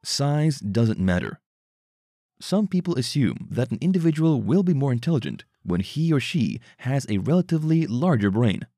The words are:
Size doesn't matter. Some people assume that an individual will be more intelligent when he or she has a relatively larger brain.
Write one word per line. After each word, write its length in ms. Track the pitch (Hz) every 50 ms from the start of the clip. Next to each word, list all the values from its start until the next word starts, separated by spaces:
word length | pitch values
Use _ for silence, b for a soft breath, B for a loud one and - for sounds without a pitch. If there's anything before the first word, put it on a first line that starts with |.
Size 560 | _ - - - 139 143 147 151 151 160 139 -
doesn't 400 | - 101 95 113 117 110 110 -
matter. 420 | 92 92 87 90 - 92 - _ _ _ _ _ _ _ _ _ _ _ _ _ _ _ _ _ _ _ _ _
Some 260 | - - 185 208 220
people 300 | 185 - 180 175 175 170
assume 500 | - 117 - - 147 131 87 60 - - -
that 200 | - 113 123 120
an 80 | 113 -
individual 600 | - 180 185 185 160 165 151 156 160 160 156 123
will 200 | 104 101 143 190
be 120 | 190 180 170
more 180 | 135 139 139
intelligent 520 | 123 117 117 165 170 131 - 71 57 - - _ _ _
when 180 | _ 87 90 87
he 320 | 98 - - 147 160 165
or 80 | 156 139
she 400 | - - - 165 113 - - 117 b b b b
has 280 | - 123 135 139 135 -
a 100 | 107 98
relatively 680 | 92 127 160 185 180 - 165 160 151 156 160 165 160
larger 440 | 98 113 123 156 185 156 113 101 101
brain. 360 | 95 110 120 110 90 - - _ _